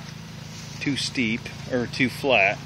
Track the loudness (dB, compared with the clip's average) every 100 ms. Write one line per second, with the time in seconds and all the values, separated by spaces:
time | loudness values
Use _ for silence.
0 | -8 -12 -12 -12 -12 -12 -12 -4 -2 0
1 | 0 0 0 0 -4 -10 -2 0 0 2
2 | 0 2 4 6 6 4